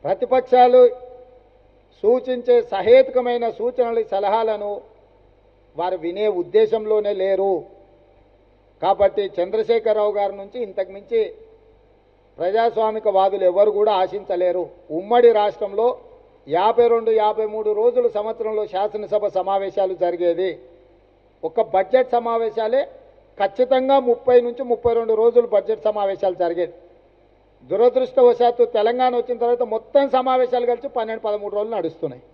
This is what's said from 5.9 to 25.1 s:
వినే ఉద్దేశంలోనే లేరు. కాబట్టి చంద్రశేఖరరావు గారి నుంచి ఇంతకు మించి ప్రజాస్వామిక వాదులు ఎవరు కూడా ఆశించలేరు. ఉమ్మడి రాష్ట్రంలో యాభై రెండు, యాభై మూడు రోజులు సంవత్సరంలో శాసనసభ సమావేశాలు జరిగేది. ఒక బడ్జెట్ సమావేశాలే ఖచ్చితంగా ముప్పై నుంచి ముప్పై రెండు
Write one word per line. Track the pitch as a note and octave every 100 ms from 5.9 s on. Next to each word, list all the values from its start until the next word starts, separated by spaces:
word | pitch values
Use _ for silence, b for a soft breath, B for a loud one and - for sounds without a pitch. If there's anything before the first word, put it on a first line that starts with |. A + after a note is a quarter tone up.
| F3+
వినే | E3 F3+ G#3+ F#3
ఉద్దేశంలోనే | F3 G#3+ A3 A3+ G#3+ G#3+ G#3 G3+
లేరు. | F#3+ F#3+ G3 F3+ - - - _ _ _ _ _ _ _ _ _
కాబట్టి | E3+ F#3+ G3 F#3+ G3 F#3
చంద్రశేఖరరావు | F3+ G#3+ A3 A#3 A3 G#3+ G#3
గారి | G3+ G3+ G3
నుంచి | G3 B3 A3
ఇంతకు | F#3+ F#3+ F#3+
మించి | G3+ A3+ G3+ - - _ _ _ _ _ _ _ _ -
ప్రజాస్వామిక | E3+ G#3 A#3 A3 A3 A3 G#3+
వాదులు | F#3+ F#3+ G3
ఎవరు | F#3 F3+ G#3
కూడా | G3+ G#3+ G3+
ఆశించలేరు. | F#3 G3+ G3 F3+ F3+ F3 E3 - _
ఉమ్మడి | D#3 G3 A#3+ A#3+
రాష్ట్రంలో | G#3+ G#3 G3 G3+ G3+ A#3 B3 - - _ _ -
యాభై | D#3+ F#3 - A#3+
రెండు, | A#3 A3+
యాభై | A3 G#3+ G#3+ G#3+
మూడు | G#3+ G#3+ G#3
రోజులు | A#3 A#3+ A#3+
సంవత్సరంలో | G#3 G#3+ A3 A3 G#3+ G#3+
శాసనసభ | F#3 G#3 G#3 G3+ G#3 G3+
సమావేశాలు | F#3 F3+ G3 G3 F#3+ F#3+
జరిగేది. | F#3 F3 E3+ F3 E3+ F#3 D3+ - - _ _ _ _ _ _
ఒక | D#3+ - -
బడ్జెట్ | F#3+ F#3+ B3+ B3 A#3+
సమావేశాలే | A#3 A3+ A3+ G#3+ A3 B3+ D4+ - - _ _ -
ఖచ్చితంగా | G3 - B3+ C4 C4 C#4
ముప్పై | B3+ A#3 - B3
నుంచి | A#3+ A#3+
ముప్పై | B3+ A3+ A#3
రెండు | A#3 A3+